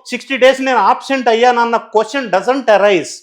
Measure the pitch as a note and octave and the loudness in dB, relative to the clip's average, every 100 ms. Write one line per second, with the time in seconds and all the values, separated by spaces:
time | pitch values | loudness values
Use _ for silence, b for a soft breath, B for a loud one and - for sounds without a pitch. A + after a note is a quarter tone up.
0 | - A#3+ - C4+ B3+ C4 C4 A#3+ G3 B3+ | -12 -12 -8 2 2 2 0 0 2 0
1 | - C4+ A#3+ A3+ B3 A#3+ A#3 A3+ - G#3 | -2 -2 0 2 2 2 0 -2 -2 -4
2 | G#3+ C#4 A#3+ F#3 F#3+ C4+ B3 G3+ G3+ F#3 | -2 -6 -2 -2 -2 -2 2 2 2 0
3 | C#3 - | -4 -12